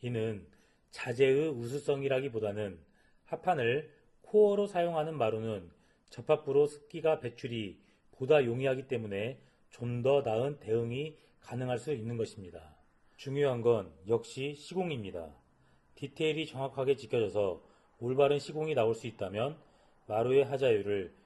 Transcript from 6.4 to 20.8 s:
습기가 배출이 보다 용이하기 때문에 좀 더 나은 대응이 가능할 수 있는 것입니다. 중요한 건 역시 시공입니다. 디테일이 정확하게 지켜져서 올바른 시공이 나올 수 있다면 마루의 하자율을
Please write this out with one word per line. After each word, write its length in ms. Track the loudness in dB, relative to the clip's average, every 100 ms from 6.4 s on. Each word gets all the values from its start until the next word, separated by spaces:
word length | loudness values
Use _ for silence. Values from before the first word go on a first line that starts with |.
| 4 4 4
습기가 520 | 0 -14 -2 0 0
배출이 600 | -2 -8 -8 -6 -8 -10 _ _ _
보다 320 | -10 4 6
용이하기 440 | 6 2 0 -2 -2
때문에 520 | -4 -4 -4 -4 -8 _ _ _
좀 320 | -8 -6 0
더 180 | 4 4
나은 360 | 2 0 0 -4
대응이 580 | -2 -2 0 -4 -8 -12 _ _
가능할 380 | -12 -6 -4 -4
수 160 | -4
있는 240 | -6 -4 -4
것입니다. 580 | -6 -8 -16 -16 -20 -20 _ _ _ _
중요한 460 | -8 0 0 2
건 320 | 4 4 2 -12 -2
역시 460 | -2 -2 -8 -8 -8
시공입니다. 800 | -8 -4 -4 -4 -8 -10 -12 -16 _ _ _ _ _ _
디테일이 520 | -14 -2 -2 -2 -6
정확하게 500 | -6 -8 -2 0 0
지켜져서 640 | 0 0 0 0 0 -2 -10 _ _ _
올바른 400 | -4 2 4 2
시공이 360 | -2 -6 -2 2
나올 180 | 2
수 140 | 2 -6
있다면 500 | -8 -6 -4 -4 -6 -18 _ _ _ -4
마루의 360 | 0 4 4
하자율을 720 | 4 2 4 2